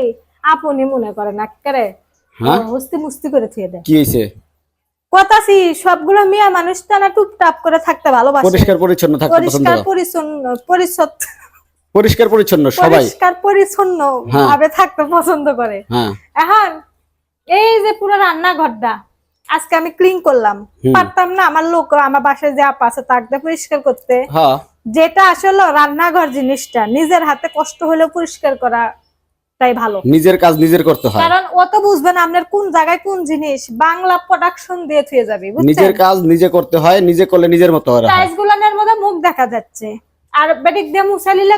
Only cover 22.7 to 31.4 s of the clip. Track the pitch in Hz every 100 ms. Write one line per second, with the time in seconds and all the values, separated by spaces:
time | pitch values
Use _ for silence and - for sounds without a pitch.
22.7 | 269 233 269 254 247 226 269 320 330 -
23.7 | 294 - 170 - 247 262 156 147 139 -
24.7 | _ 226 240 330 359 381 339 381 392 359
25.7 | 294 294 294 339 339 311 262 262 269 -
26.7 | 240 214 262 320 349 311 277 330 302 311
27.7 | - 320 320 320 349 330 - 294 269 247
28.7 | 233 233 - _ _ _ _ _ _ 247
29.7 | 240 226 202 131 160 165 185 175 156 160
30.7 | 175 156 - - 208 330 370